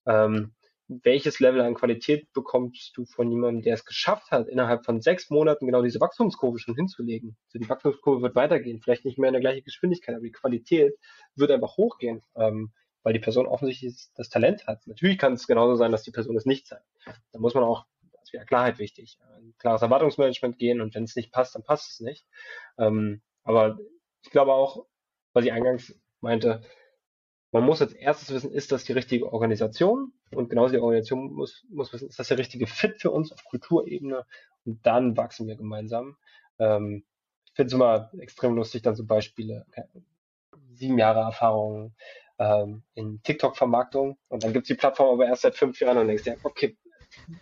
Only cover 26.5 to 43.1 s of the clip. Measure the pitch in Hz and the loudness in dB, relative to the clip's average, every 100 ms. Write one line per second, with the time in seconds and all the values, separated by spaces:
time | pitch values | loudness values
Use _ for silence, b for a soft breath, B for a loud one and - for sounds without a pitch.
26.5 | 110 b b b b _ _ _ _ _ | -2 b b b b _ _ _ _ _
27.5 | 113 123 156 139 - 139 151 - 135 135 | 2 2 2 0 -2 -2 -2 -4 -8 -6
28.5 | 143 - 131 - 127 123 123 120 113 113 | -8 -4 -4 -2 -4 0 -2 -2 -2 0
29.5 | 107 110 110 180 247 269 _ _ - 120 | 0 -2 2 2 2 -2 _ _ -8 -2
30.5 | 120 127 127 117 117 110 127 135 147 135 | 2 4 4 2 0 0 -6 -6 -8 -10
31.5 | - 262 170 131 117 135 - 127 127 127 | -10 _ -10 -8 -8 -16 -12 -2 -2 -2
32.5 | 123 113 - - - - - 156 - - | -6 -8 -2 -4 -2 -2 -2 -4 -8 -12
33.5 | 123 - 165 - 151 139 131 127 b b | -12 -2 0 0 -8 -8 -10 -10 b b
34.5 | b - 113 120 117 127 113 117 - 110 | b -14 -2 2 2 2 0 -4 -6 -12
35.5 | 107 107 107 107 117 131 143 b b b | -10 -12 -10 -8 -8 -10 -18 b b b
36.5 | _ 110 107 104 104 - _ _ _ _ | _ 2 2 -2 -8 -12 _ _ _ _
37.5 | - 127 127 123 110 110 185 - - 127 | -2 -2 4 4 4 -2 -16 -20 -4 -2
38.5 | 117 110 120 117 110 110 107 107 - 110 | 0 -4 -4 -2 -2 0 -2 -2 -10 -12
39.5 | 113 - - - 180 _ _ _ _ _ | -12 -14 -18 -20 -20 _ _ _ _ _
40.5 | - 135 123 131 127 110 110 110 110 117 | -20 _ -10 0 4 4 4 0 0 2
41.5 | 110 107 107 110 110 B B B _ 107 | 2 -2 -6 -12 -18 B B B _ 2
42.5 | 104 104 107 - - 107 | 2 0 -8 -16 -12 -10